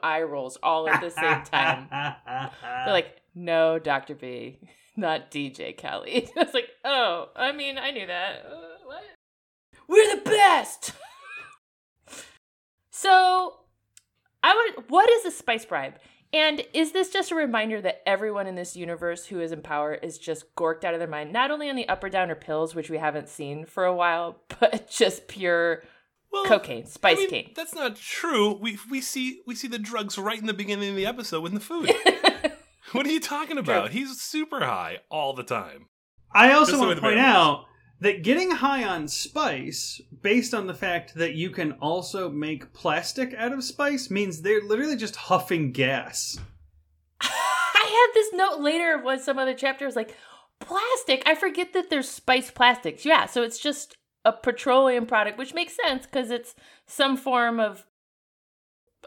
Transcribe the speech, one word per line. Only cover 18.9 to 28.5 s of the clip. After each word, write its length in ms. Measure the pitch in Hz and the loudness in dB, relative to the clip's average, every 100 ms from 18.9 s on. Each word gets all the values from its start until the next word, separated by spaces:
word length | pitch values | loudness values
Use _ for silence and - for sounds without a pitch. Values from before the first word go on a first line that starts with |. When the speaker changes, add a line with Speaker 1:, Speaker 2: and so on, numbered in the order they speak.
| 170 170 175 - | -6 -6 -6 -8
Speaker 1:
who 160 | 185 | -6
is 100 | 165 | -6
in 100 | 160 | -6
power 320 | 151 147 151 151 | -6 -4 -4 -4
is 220 | 170 160 | -10 -10
just 380 | - 156 - - | -8 -10 -10 -4
gorked 300 | 165 160 180 | -2 -2 -4
out 80 | |
of 60 | 165 | -4
their 80 | 165 | -4
mind, 240 | 151 151 | -8 -4
not 180 | 220 277 | 0 0
only 180 | 302 294 | -2 -4
on 60 | 262 | -4
the 140 | - | -4
up 120 | 190 | -4
or 80 | 196 | -2
downer 260 | 190 175 160 | -2 -2 -4
pills, 380 | - 156 160 | -4 -2 -2
which 160 | 165 156 | -4 -6
we 80 | 156 | -4
haven't 300 | 156 147 147 | -2 -4 -8
seen 380 | - 143 147 160 | -12 -10 -10 -10
for 180 | - | -2
a 100 | 180 | 0
while, 440 | 175 175 170 170 - - | 2 2 0 -2 -10 -16
<laughs> 100 | - | 2
but 280 | 233 214 - | 2 2 -4
just 380 | - 220 - - | 2 2 2 -12
pure 560 | 202 180 170 170 160 - _ _ _ _ | -4 0 2 2 -2 -6 _ _ _ _
Speaker 3:
Well, 140 | 392 392 | -2 4
Speaker 1:
cocaine, 400 | 208 - 120 - | 4 2 -10 -12
spice 320 | - 196 180 | 0 4 4
Speaker 3:
I 40 | |
mean, 80 | 381 | 2
Speaker 1:
cane? 220 | 123 - | -4 -6
Speaker 3:
that's 220 | - 330 330 | -12 -12 -6
not 220 | 262 208 | -6 -6
true. 560 | - - 339 247 208 | -10 -6 0 2 2